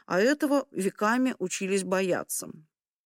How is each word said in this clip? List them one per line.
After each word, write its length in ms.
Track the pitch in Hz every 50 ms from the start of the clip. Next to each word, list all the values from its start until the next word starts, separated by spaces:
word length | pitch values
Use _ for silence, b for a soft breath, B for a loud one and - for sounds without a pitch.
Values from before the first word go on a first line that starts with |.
| B
а 140 | B 175 180
этого 480 | 208 254 294 294 311 277 285 285 - _
веками 640 | - - 190 196 - - 214 214 233 254 254 262 233 -
учились 440 | 180 180 - - 196 185 196 196 185
бояться. 640 | 180 190 185 196 185 165 110 73 - - - - - - 160 156 _ _ _ _ _ _ _ _